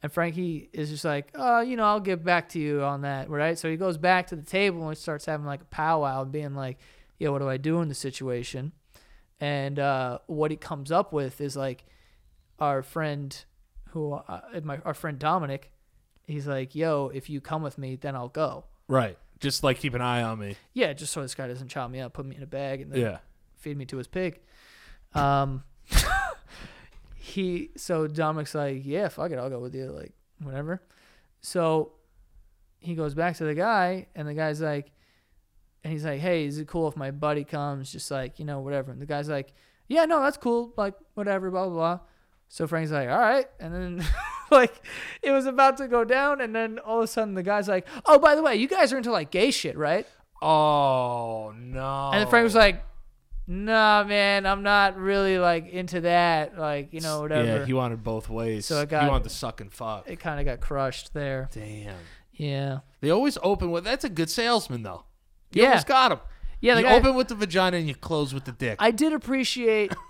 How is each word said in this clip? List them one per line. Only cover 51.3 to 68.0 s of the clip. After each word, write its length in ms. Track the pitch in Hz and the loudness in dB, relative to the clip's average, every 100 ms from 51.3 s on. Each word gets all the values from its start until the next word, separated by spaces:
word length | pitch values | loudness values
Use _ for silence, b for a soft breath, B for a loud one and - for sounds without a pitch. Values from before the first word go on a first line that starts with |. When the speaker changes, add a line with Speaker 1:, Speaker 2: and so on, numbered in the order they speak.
| 113 107 110 | -6 -8 -12
Speaker 2:
no. 540 | 123 127 135 139 139 | -10 -6 -4 -2 0
Speaker 1:
And 80 | 196 | 0
then 60 | 208 | 4
Frank 160 | 233 | 6
was 100 | 233 | 6
like, 280 | 220 208 180 - - - - _ - - | 8 6 6 -6 -14 -20 -20 _ -8 -6
"Nah, 580 | 160 208 220 214 208 | -4 0 4 6 6
man, 400 | 202 202 202 202 190 | 4 2 4 2 2
I'm 160 | 196 | 0
not 360 | 202 202 196 190 | 4 4 4 2
really, 400 | 190 196 196 185 | 0 2 4 4
like, 300 | 175 170 170 | 4 2 -2
into 320 | 180 180 180 | -8 -6 -2
that, 560 | 170 175 175 160 151 170 | 2 4 6 4 0 -4
like, 340 | 151 147 143 | -4 -4 -6
you 80 | 160 | -6
know, 220 | 160 151 | -4 -4
whatever." 380 | 151 151 117 110 | 0 0 2 0
Speaker 2:
Yeah, 40 | |
he 80 | 120 | 0
wanted 300 | 127 123 113 | 0 0 -2
both 260 | 113 110 117 | -4 -6 -4
ways. 380 | 113 117 107 - | -4 -2 -2 -2
Speaker 1:
So 120 | 151 | -2
it 20 | |
Speaker 2:
He 60 | 147 | 0
Speaker 1:
got, 220 | 156 143 | 2 4
Speaker 2:
wanted 140 | 135 | 2
to 60 | 123 | 0
suck 300 | - 123 - | -6 -8 -8
and 100 | 101 | -14
fuck. 360 | - 113 107 247 | -10 -8 -8 -10
Speaker 1:
it 100 | 170 | -10
kinda 240 | 175 147 | -6 -2
got 160 | 139 123 | 0 0
crushed 540 | - 139 135 - - | -2 -2 -2 -4 -10
there. 340 | 151 139 135 131 | -6 -4 -4 -6
Speaker 2:
Damn. 440 | - 107 107 104 92 85 B B | -8 -10 -12 -12 -14 -16 B B
Speaker 1:
Yeah. 480 | - 147 139 139 135 - _ | -8 -4 -4 -4 -6 -10 _
Speaker 2:
They 100 | 143 | 2
always 260 | 190 285 - | 4 2 2
open 280 | 185 196 175 | 2 2 0
with, 140 | 170 | -2
that's 200 | 196 269 | -2 -2
a 40 | 277 | -2
good 220 | 165 160 | -2 -2
salesman, 520 | - 233 233 - 123 | 0 2 2 0 -6
though. 220 | 107 87 - _ _ _ _ | -8 -12 -16 _ _ _ _
You 100 | 196 | 6
Speaker 1:
Yeah. 60 | 254 | 8
Speaker 2:
almost 160 | 208 143 | 8 6
got 260 | 262 254 | 6 6
him. 80 | 151 - b b b | 4 -4 b b b
Speaker 1:
Yeah, 140 | 226 | 4
the 60 | 233 | 6
Speaker 2:
You 60 | 247 | 8
Speaker 1:
guy 80 | |
Speaker 2:
open 200 | 254 262 254 | 8 8 4
with 120 | 254 | 2
the 60 | |
vagina 420 | 220 208 180 185 175 | 0 0 2 2 2
and 100 | 156 | -2
you 80 | |
close 380 | 131 | -4